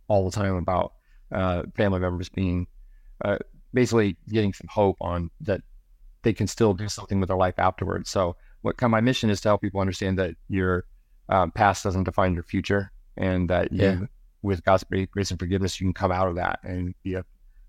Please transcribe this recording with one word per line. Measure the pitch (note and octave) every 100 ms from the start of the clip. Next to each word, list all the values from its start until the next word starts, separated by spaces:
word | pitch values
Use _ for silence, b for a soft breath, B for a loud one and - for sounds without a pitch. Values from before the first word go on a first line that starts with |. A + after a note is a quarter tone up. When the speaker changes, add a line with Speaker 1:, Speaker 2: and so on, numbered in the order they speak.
| -
Speaker 1:
all | G2+
the | F#2+
time | G#2 G2
about, | F#2 E2 F2+ - - _ - -
uh, | G2+ F#2 F2 - -
family | G2+ F#2
members | F2+ F2 F2+
being, | - F#2+ F2+ F2+ - - - - -
uh, | G#2 G2+ - - -
basically | B2 A#2+ A#2 G2+ F2 -
getting | A2 G2+
some | - E2+
hope | G#2+ G2+ F2+
on | F2 F2 E2+ -
that | D#3 F#2+ - - _ - - -
they | A#2
can | G#2+ G2+
still | - A2+
do | F#2 G#2
something | - - G2
with | F#2
their | F#2
life | F#2 -
afterwards. | F#2 - F2+ F2+ -
So | G#2 F2 - - -
what | A2+ -
kind, | B2
my | A2+
mission | A#2+ C3 A2
is | G2+
to | G#2+
help | G#2
people | G#2 G2
understand | F#2+ F2 G2 F#2
that | F2+ - -
your, | G2 F#2 F2+ - - _ - -
um, | G2 F2
past | - G2+ F#2
doesn't | G#2 F#2
define | F#2 - F#2+
your | E2+
future, | - G2 - G2+ G2 - - -
and | F#2 F#2 F2
that | F2 F2
Speaker 2:
Yeah. | F#2 G2
Speaker 1:
you, | F#2 G2+ - - _
with | G2+ F#2
God's | G2 F#2+
gra-, | - F#2+ F#2+
grace | G2+ F#2+
and | F2+
forgiveness, | F2 F#2+ F#2 -
you | F#2+
can |
come | E2+ G2
out | F2+ F#2+
of | F2
that | F2 -
and | - F2+ F2+ -
be | G2
a, | F#2 - _ - -